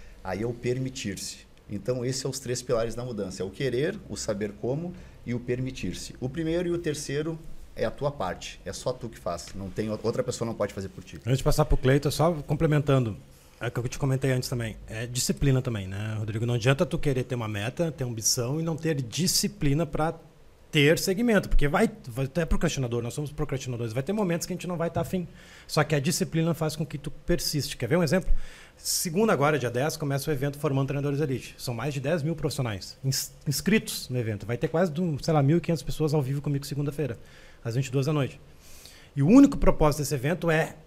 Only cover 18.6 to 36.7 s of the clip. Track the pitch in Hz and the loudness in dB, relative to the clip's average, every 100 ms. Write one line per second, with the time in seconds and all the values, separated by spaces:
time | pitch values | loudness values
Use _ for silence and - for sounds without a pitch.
18.6 | 165 160 160 143 113 135 180 - 202 - | -2 -2 0 -2 -2 -2 0 2 0 0
19.6 | 147 143 156 - 156 - - - - - | 2 2 0 0 -2 -4 -12 -20 -20 -20
20.6 | - 156 143 165 190 190 240 196 - - | 0 6 6 6 2 2 4 4 6 8
21.6 | 143 185 233 - - 113 135 170 160 196 | 8 6 2 0 -8 -4 -2 0 2 2
22.6 | 165 139 123 120 117 147 147 147 147 127 | 2 0 -2 -2 -2 -4 -6 -4 -4 -4
23.6 | 127 117 117 117 135 214 190 170 - 175 | -4 -4 -4 -2 -2 0 0 0 -4 -6
24.6 | 175 170 170 170 165 185 170 - - - | -6 -4 -2 -2 -2 -4 -4 -12 -20 -20
25.6 | - 156 151 147 139 - 139 160 165 - | -2 0 2 2 2 0 0 0 0 0
26.6 | 156 - 151 147 - - - 175 - 147 | -2 -4 -6 -8 -10 -6 -2 0 0 -2
27.6 | 131 - 120 175 151 180 - - - - | -4 -4 0 2 4 4 6 4 4 -8
28.6 | - - - - 185 170 220 131 143 143 | -20 -10 -4 -2 0 2 4 4 4 4
29.6 | 117 120 151 - 143 135 156 139 143 139 | 0 0 0 -2 -2 -2 -2 0 -2 -2
30.6 | 156 135 135 139 143 139 151 120 - - | 0 0 0 0 -2 0 0 -2 -6 -10
31.6 | - 113 143 139 131 170 151 160 147 - | -8 -4 -4 -2 -2 0 -2 -2 -4 -2
32.6 | 120 95 - - 135 135 - - 151 139 | -4 -4 -10 -6 -4 -2 -4 -6 -4 -2
33.6 | - 214 - - - 127 113 101 104 120 | 2 2 0 -8 -4 -4 -2 -4 -4 -4
34.6 | 156 160 185 147 180 139 - 156 139 170 | 0 2 0 0 -2 0 2 4 6 4
35.6 | 170 165 - - 156 151 127 143 147 139 | 2 -2 -2 0 2 2 0 -2 -2 -4
36.6 | 143 | -4